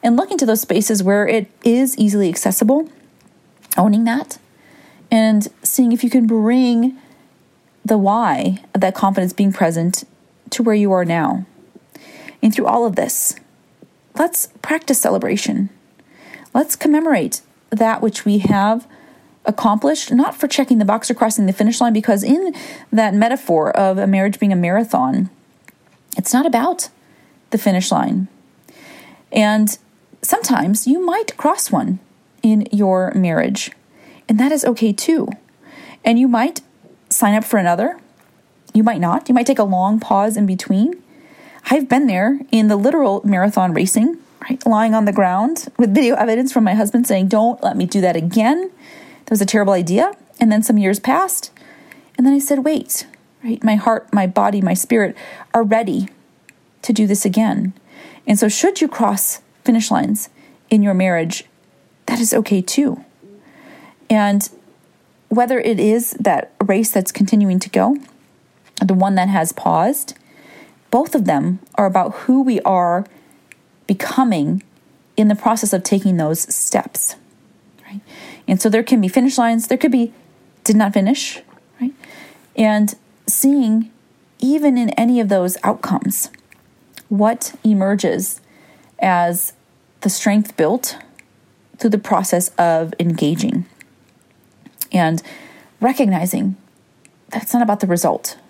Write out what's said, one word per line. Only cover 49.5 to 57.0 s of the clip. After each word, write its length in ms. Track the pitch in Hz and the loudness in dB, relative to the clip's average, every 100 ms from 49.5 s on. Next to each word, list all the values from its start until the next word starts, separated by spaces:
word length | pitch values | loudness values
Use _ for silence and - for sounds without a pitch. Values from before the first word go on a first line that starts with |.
| 220 196 | 0 2
idea." 400 | 190 170 190 349 403 _ - | 0 0 0 0 -4 _ 0
And 140 | 226 | 2
then 100 | 214 | 2
some 160 | 220 214 | 2 2
years 220 | 190 208 | 2 0
passed. 500 | - 285 381 - - _ - - - - _ - | 0 0 0 -4 -10 _ -20 -20 -20 -20 _ 0
And 100 | 254 | 2
then 80 | |
I 40 | 277 | 2
said, 260 | 277 285 | 2 -2
"Wait," 420 | 269 311 - - - - _ _ | 0 -2 -4 -10 -10 -20 _ _
right? 200 | 240 226 | -8 -2
My 120 | 226 214 | 0 2
heart, 360 | 214 220 - | 2 -2 0
my 140 | 208 185 | 0 0
body, 340 | 185 202 202 | 0 0 0
my 140 | 190 | 0
spirit 420 | 185 - 233 196 - - - - | -2 0 0 0 -4 -18 -20 -4
are 80 | 233 | -2
ready 460 | 220 220 226 143 196 _ _ _ _ _ _ _ | 2 0 0 -4 -6 _ _ _ _ _ _ _
to 100 | - | -2
do 140 | 220 | 0